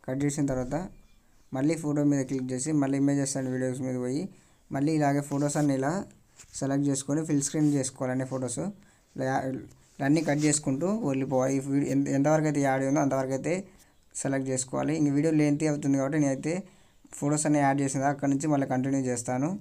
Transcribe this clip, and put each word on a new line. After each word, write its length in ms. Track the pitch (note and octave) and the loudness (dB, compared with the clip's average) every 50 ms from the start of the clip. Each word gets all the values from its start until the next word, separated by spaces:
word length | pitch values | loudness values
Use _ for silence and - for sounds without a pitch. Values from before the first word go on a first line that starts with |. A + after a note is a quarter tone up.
| - | -6
కట్ 140 | - C3 C#3 C#3+ | -6 -4 -2 0
చేసిన 200 | C#3+ C#3+ D3+ D3 C3+ | -2 0 0 -2 0
తర్వాత 260 | C3 B2+ B2+ B2 C#3 D#3 F#3 G3 - - - _ - _ _ _ _ _ _ _ - | 0 -2 -2 -4 -4 -6 -6 -8 -12 -20 -20 _ -20 _ _ _ _ _ _ _ -4
మళ్ళీ 180 | C3 C#3 D3+ D#3+ D#3+ | 0 0 0 0 0
ఫోటో 200 | D#3+ D3 C#3+ C#3+ D3 C#3+ | -2 -2 0 2 2 4
మీద 100 | C#3+ C#3 C3 B2+ | 2 2 0 -2
క్లిక్ 180 | C#3 C3 B2+ B2+ | -4 -6 -4 -4
చేసి 180 | C3 B2+ B2 D3+ D#3 D3 | -4 -4 -2 0 2 2
మళ్ళీ 140 | C#3 C3+ C#3 C#3 | 2 2 2 2
Images 300 | C#3 C#3+ C#3+ C#3+ C#3 C3+ - C#3+ | 2 2 2 2 0 -2 -2 -4
and 100 | C3 B2+ B2+ | -4 -2 -2
Videos 240 | B2+ B2+ C3 B2 C3+ C3+ | -2 -2 -2 -2 -4 -4
మీద 100 | C3 B2+ B2+ B2 | -4 -4 -4 -4
పోయి 180 | B2 C3 D3 F#3 G3 - - _ _ _ _ _ _ - | -2 -4 -4 -4 -6 -10 -16 _ _ _ _ _ _ -4
మళ్ళీ 180 | C3+ C#3 D3+ D#3+ D#3 | -2 0 0 2 2
ఇలాగే 240 | D3+ C#3 C#3+ C#3+ C#3+ - | 2 2 2 0 0 -2
ఫోటోస్ 260 | C#3 C#3+ D3 D3 C#3+ D#3+ | -2 -2 0 0 0 0
అన్ని 140 | D3+ D3 C3+ C3 | 2 2 2 2
ఇలా 140 | C3+ C#3+ E3 G3 - - - - _ _ _ - - _ - - | 0 -2 -2 -4 -6 -8 -16 -20 _ _ _ -20 -20 _ -10 -6
సెలెక్ట్ 260 | C#3+ C3+ C#3 C#3 C#3+ C#3+ | -4 -2 0 0 2 0
చేసుకొని 300 | C#3 C3+ - - C#3+ D#3 D#3+ D#3+ | 0 -2 -2 -2 -2 -2 0 0
ఫుల్ 120 | D3+ C#3+ C#3 - | 0 0 0 0
స్క్రీన్ 200 | - D#3 D3+ D3+ C#3+ C#3+ | 0 2 2 2 2 2
చేసుకోవాలి 340 | C3 - - - C3+ B2+ B2+ | 0 -2 -6 -6 -4 -4 -2
అన్ని 120 | C3 C3 C3 | -2 -4 -4
ఫొటోస్. 300 | C3+ C3 B2+ B2 A#2+ C#3+ D#3+ G3 G#3 - - - _ _ _ _ _ | -4 -4 -4 -4 -6 -6 -6 -8 -8 -10 -20 -20 _ _ _ _ _
ఇలా 100 | - C3 C3 | -6 -4 -2
యా-, 120 | C3+ C3+ C3+ C3 C3 - D#3 - - _ - _ _ | -2 -2 -2 -4 -6 -8 -10 -14 -20 _ -20 _ _
ఇలా 100 | - C#3 C#3 | -4 2 2
అన్నీ 140 | D3 E3 D3+ - | 4 4 4 2
కట్ 140 | C#3+ D3 D3 | 0 2 2
చేసుకుంటూ 420 | D3+ C#3+ - - D3 C3+ C3+ E3 F#3 G#3 A3+ - C#3+ | 2 2 2 0 -2 -2 0 0 0 0 0 0 -2
వెళ్ళిపోవాలి. 440 | C3+ C3+ C#3 C3 C3+ B2+ C3 C3+ C#3 C#3 | 0 0 -2 0 2 2 2 2 0 -2
ఈ 20 | C3+ C#3 | -2 0
వీడియో 180 | C#3 C#3+ C#3+ - C3+ | 0 0 2 2 0
ఎంత, 100 | C#3 C#3 C#3+ C#3 C3+ | 0 0 2 2 2
ఎంతవరకు 300 | C#3 D3+ D#3 D#3 D3+ D#3 | 4 4 4 4 2 2
అయితే 120 | D3 D3 C#3 C3+ | 2 2 2 2
యాడ్ 160 | C3 C3+ C3+ | 2 2 2
అయిందో 160 | C3+ C#3 D#3 D3 | 2 2 2 2
అంతవరకు 300 | C#3 C3+ C3+ C3 C3 C3+ C3+ | 2 0 0 -2 -2 -4 -4
అయితే 160 | - D3 E3 F#3 G3+ - - - - _ _ _ _ _ _ - | -2 -2 -4 -4 -4 -10 -18 -20 -20 _ _ _ _ _ _ -6
సెలెక్ట్ 260 | - C#3 C3+ C3+ C3 C3 | -4 -2 -2 -2 -2 -2
చేసుకోవాలి. 420 | C3 B2+ - - - C3+ C3+ C#3 D3+ D#3+ | -2 -4 -4 -4 -4 -2 -2 -2 0 2
ఇంక 100 | D3+ C#3+ C#3 C#3+ | 2 2 2 2
వీడియో 160 | D3 E3 D#3 D3+ | 2 4 4 4
లెంతీ 240 | D3+ D3 D3 D3 D#3 D#3 | 4 4 2 2 0 0
అవుతుంది 260 | D3 C#3+ - C#3 C#3 C#3 | 0 0 0 0 2 2
కాబట్టి 180 | C3+ C3+ D3+ D#3 D3 | 2 0 2 2 2
నేనైతే 300 | C#3 C3+ C3 - D3+ E3 F#3 G3+ - - - - _ _ _ _ - - - | 2 0 -2 -2 -4 -4 -4 -6 -10 -18 -20 -20 _ _ _ _ -20 -10 -4
ఫొటోస్ 280 | D3 C#3+ D3+ D3+ - D#3 | -2 0 0 0 2 2
అన్ని 120 | D3 D3 C#3+ | 2 4 4
యాడ్ 140 | C#3 C3+ C#3 C#3 | 4 4 2 0
చేసిన 240 | C3+ C3+ C#3 C3 C#3+ C#3+ | 0 0 0 0 0 0
అక్కడి 180 | C#3 - C#3 C#3 | 0 0 0 0
నుంచి 140 | C#3 D#3+ D#3 D3+ | 0 2 2 2
మళ్ళీ 140 | C#3 C3+ C3+ C3 | 2 2 0 0
కంటిన్యూ 280 | B2+ B2+ C3+ C3+ C3+ C3 B2+ | 0 0 0 0 0 0 -2
చేస్తాను. 400 | B2 A#2+ A#2 - B2+ B2+ C#3 D#3+ F#3+ G#3 | -2 -4 -2 -4 -2 -2 -2 -2 -4 -6